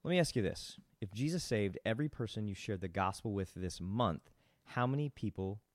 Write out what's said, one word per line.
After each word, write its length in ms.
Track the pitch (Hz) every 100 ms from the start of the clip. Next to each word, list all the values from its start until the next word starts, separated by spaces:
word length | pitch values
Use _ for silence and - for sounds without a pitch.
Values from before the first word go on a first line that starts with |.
Let 60 | 156
me 100 | 180
ask 160 | 160 123
you 60 |
this. 360 | 92 - - - - _
If 140 | 101
Jesus 280 | 101 143 175
saved 380 | - 110 101 90 107
every 240 | 113 151
person 360 | - 113 110 107
you 80 |
shared 280 | 98 - 98
the 80 | 92
gospel 420 | 92 92 98 113
with 220 | 101 92
this 260 | 85 90 -
month, 520 | 87 107 113 80 - _ _ _ -
how 200 | - 123
many 220 | 139 147
people 540 | - 107 - 95 104 _